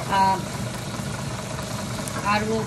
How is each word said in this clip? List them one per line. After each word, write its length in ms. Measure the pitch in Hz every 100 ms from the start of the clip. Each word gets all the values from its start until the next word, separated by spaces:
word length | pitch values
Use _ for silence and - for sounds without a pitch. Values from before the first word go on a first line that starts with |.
| -
আহ, 260 | 196 190 190 - - - - - - - - - - - - - - - - - - 202
আরও 380 | 214 214 220